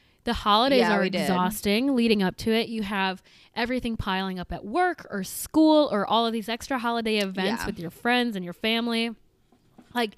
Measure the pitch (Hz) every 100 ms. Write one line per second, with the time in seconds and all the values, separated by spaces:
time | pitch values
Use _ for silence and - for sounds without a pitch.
0 | _ _ - 233 220 208 254 269 226 208
1 | 185 185 - 180 180 214 208 208 269 262
2 | 233 214 185 - - 220 233 226 196 202
3 | 190 185 _ - - - 233 254 240 220
4 | - 190 190 185 175 170 202 262 359 330
5 | - 202 190 - - 311 311 302 294 214
6 | 196 220 233 226 208 233 - 269 233 233
7 | 226 214 196 190 185 226 175 - 170 -
8 | 233 247 240 202 175 170 220 226 233 226
9 | 233 220 _ _ _ _ _ - - 240
10 | 226